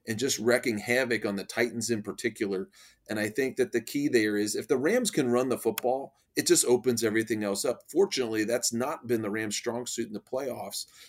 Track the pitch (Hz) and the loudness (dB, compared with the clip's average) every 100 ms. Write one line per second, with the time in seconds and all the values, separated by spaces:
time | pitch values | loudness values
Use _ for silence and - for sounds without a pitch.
0 | - 110 131 - 110 123 123 104 101 123 | -8 -2 -2 0 2 2 2 -2 0 2
1 | 127 110 107 98 92 - 117 117 110 113 | 2 0 -2 -4 -4 -2 -2 -2 -4 -4
2 | 107 - 117 107 104 95 95 _ - _ | -4 -6 -6 -2 -2 -4 -6 _ -20 _
3 | - 107 107 110 131 - 123 120 117 147 | -8 -4 -2 -2 -2 0 -2 -2 -4 -2
4 | 143 120 107 104 107 117 - 135 151 240 | 2 2 2 0 -2 -2 0 2 4 2
5 | 226 - 127 120 131 110 117 104 123 131 | 2 2 4 4 2 0 0 0 0 -2
6 | 135 _ _ - 147 165 - 123 123 117 | -4 _ _ 0 4 4 6 4 4 2
7 | 113 110 110 110 104 101 135 117 - 156 | 2 2 0 -2 -2 -2 -2 -4 -2 2
8 | 196 135 117 110 107 123 - 117 131 160 | 2 0 -2 0 0 0 0 -2 -4 -4
9 | 117 117 107 110 110 104 117 117 123 - | -2 -2 0 -4 -4 -4 -4 -6 -6 -6
10 | 117 - - 131 135 113 113 - - - | -6 -10 -8 -6 -6 -8 -8 -10 -12 -18